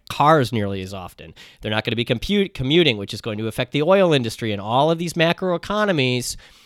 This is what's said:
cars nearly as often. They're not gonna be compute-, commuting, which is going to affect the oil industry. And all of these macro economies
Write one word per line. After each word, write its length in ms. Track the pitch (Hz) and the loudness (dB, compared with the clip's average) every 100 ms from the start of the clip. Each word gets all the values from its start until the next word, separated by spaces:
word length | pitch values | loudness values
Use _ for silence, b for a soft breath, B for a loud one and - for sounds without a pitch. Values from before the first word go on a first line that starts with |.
| - | -8
cars 420 | - 143 160 120 | 2 4 6 4
nearly 300 | 117 101 98 | -2 -4 -4
as 100 | 95 | -8
often. 420 | 98 87 - 82 - B B | -10 -14 -16 -20 -20 B B
They're 120 | 110 | -4
not 120 | 107 | -4
gonna 120 | 113 113 | -2 -2
be 80 | |
compute-, 480 | 117 117 - 208 196 | -2 -2 0 0 0
commuting, 460 | - 131 165 156 107 | -2 2 4 4 2
which 160 | 98 | -4
is 80 | 107 | -8
going 160 | - 107 | -6 -4
to 100 | 110 | -4
affect 240 | - 127 | -4 -4
the 100 | 143 | 0
oil 300 | 151 196 185 | 4 4 6
industry. 400 | 143 117 - 113 | 4 0 -4 -4
And 80 | 101 | -4
all 300 | 98 123 151 | -2 2 2
of 80 | 165 | 0
these 180 | 175 165 | -4 0
macro 380 | 165 170 185 | 0 0 -4
economies 800 | 170 - 208 208 165 127 123 120 - b b | -4 -4 -2 0 0 0 -2 -4 -10 b b